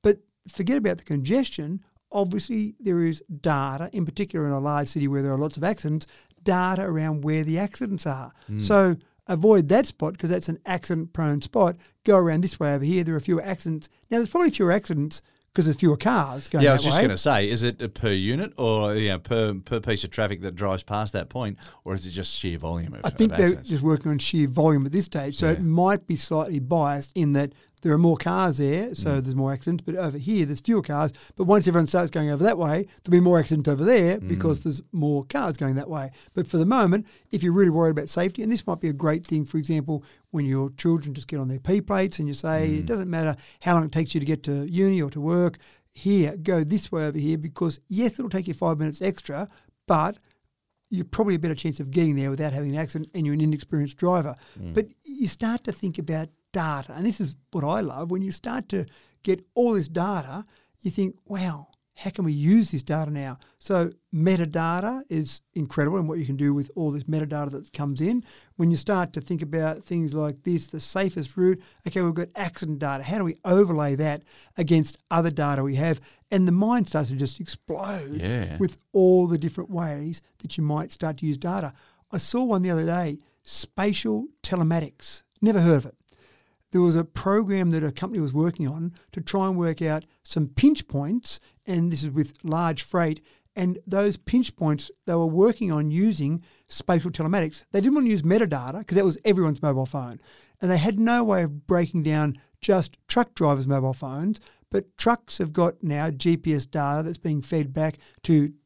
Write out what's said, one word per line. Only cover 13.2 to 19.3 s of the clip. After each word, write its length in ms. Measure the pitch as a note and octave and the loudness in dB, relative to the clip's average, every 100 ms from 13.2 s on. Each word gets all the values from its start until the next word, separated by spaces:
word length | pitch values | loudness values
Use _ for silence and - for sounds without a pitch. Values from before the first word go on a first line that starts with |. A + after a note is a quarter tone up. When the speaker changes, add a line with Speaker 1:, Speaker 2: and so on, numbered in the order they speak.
Speaker 1:
fewer 220 | C#3+ E3 | 0 -2
accidents. 480 | F#3+ F3+ E3 D#3 - _ _ | -2 -6 -4 -6 -8 _ _
Now, 60 | A3+ | -2
there's 140 | A3+ | 0
probably 180 | F4 E4+ | 2 2
fewer 240 | - F3+ | 2 2
accidents 480 | F3 - D#3 D3+ - _ _ _ | 2 0 -4 -4 -6 _ _ _
'cause 100 | - | 0
there's 120 | D#3+ C#3+ | 2 4
fewer 180 | F3 D3+ | 2 4
cars 500 | G#3+ A#3 C#3 C3 - | 2 0 -2 -8 -4
going 140 | D#3 | 4
Speaker 2:
Yeah, 80 | C#3+ | 6
I 20 | |
Speaker 1:
that 60 | C3 | 6
Speaker 2:
was 60 | |
just 120 | D3+ D3 | 4 4
Speaker 1:
way. 40 | |
Speaker 2:
gonna 160 | D#3 F#2 | 2 2
say, 320 | D3 A#2 G2+ | 2 2 2
is 120 | A2 | 2
it 180 | A#2+ A2 | 0 -2
a 60 | A#2 | -10
per 240 | - A2+ | -2 0
unit 400 | F#2+ G2 C3+ G#3 - | 0 0 -2 -4 -2
or, 380 | A#2 A2 G#2 | 0 2 2
you 140 | G#2+ G#2+ | 0 0
know, 100 | F#2 | -2
per, 360 | - | -2